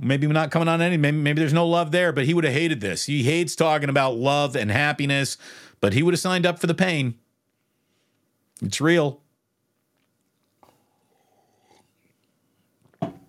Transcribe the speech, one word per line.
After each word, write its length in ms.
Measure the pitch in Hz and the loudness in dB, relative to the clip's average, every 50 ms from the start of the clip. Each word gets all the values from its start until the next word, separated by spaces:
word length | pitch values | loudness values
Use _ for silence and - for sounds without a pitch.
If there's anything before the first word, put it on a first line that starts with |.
Maybe 260 | 139 120 135 139 147 | -2 -2 0 0 0
we're 60 | 151 | 0
not 180 | 156 156 160 143 | 0 0 0 0
coming 160 | - 165 165 | 0 0 0
on 140 | 165 165 165 | 2 2 2
any. 160 | 170 175 180 | 2 0 2
Maybe, 220 | 160 143 143 151 151 | 2 2 2 0 0
maybe 220 | 147 147 147 156 | 0 0 0 0
there's 120 | 165 143 | 0 2
no 140 | 147 170 170 | 2 2 2
love 260 | 170 170 170 170 151 | 2 2 0 0 0
there, 180 | 156 180 180 170 | 0 2 2 2
but 140 | 143 143 131 | 0 0 0
he 80 | 147 | 0
would 120 | 175 170 160 | 2 2 2
have 100 | 143 123 | 0 0
hated 260 | 147 170 165 156 120 | 0 0 -2 -2 -4
this. 240 | 101 98 85 - - | -4 -6 -6 -4 -4
He 180 | - 147 147 | -4 -2 0
hates 320 | 117 131 160 170 175 147 - | 0 2 2 0 0 -2 -2
talking 360 | - 160 160 156 151 143 139 | -2 0 0 0 0 -2 -2
about 260 | 139 143 135 131 123 | 0 0 0 0 -2
love 400 | 113 127 139 139 143 143 139 123 | -2 0 0 0 0 0 -2 -2
and 140 | 135 107 107 | -2 -2 0
happiness, 680 | 101 131 147 147 147 147 143 143 139 139 139 131 - - - - - - - - - _ | 0 0 0 0 -2 -2 -2 -2 0 0 -2 -4 -6 -10 -16 -20 -20 -20 -20 -20 -6 _
but 140 | - 104 | -2 0
he 100 | 98 127 | 2 2
would 120 | 160 175 170 | 2 2 0
have 60 | 165 | 0
signed 260 | - 185 185 180 175 | 0 -2 0 0 0
up 120 | 175 170 - | 0 0 0
for 80 | - | -2
the 80 | 170 165 | -2 0
pain. 420 | - 190 185 170 147 135 123 117 - _ _ _ _ _ _ _ _ _ _ _ _ _ _ _ _ _ _ _ _ _ _ _ _ _ _ _ - | 0 0 0 0 0 -2 -4 -4 -8 _ _ _ _ _ _ _ _ _ _ _ _ _ _ _ _ _ _ _ _ _ _ _ _ _ _ _ -10
It's 180 | - 104 - - | -8 -6 -4 0
real. 400 | 139 160 170 170 151 143 123 - _ _ _ _ _ _ _ _ _ _ _ _ _ _ _ _ _ _ _ _ _ _ _ _ _ _ _ _ _ _ _ _ _ _ _ _ _ _ _ _ _ _ _ _ _ _ _ _ _ _ _ _ _ _ _ _ _ _ _ _ _ _ _ _ _ _ _ _ _ _ _ _ _ _ _ _ - - - - _ | 2 2 4 4 2 0 -2 -6 _ _ _ _ _ _ _ _ _ _ _ _ _ _ _ _ _ _ _ _ _ _ _ _ _ _ _ _ _ _ _ _ _ _ _ _ _ _ _ _ _ _ _ _ _ _ _ _ _ _ _ _ _ _ _ _ _ _ _ _ _ _ _ _ _ _ _ _ _ _ _ _ _ _ _ _ -12 -12 -12 -16 _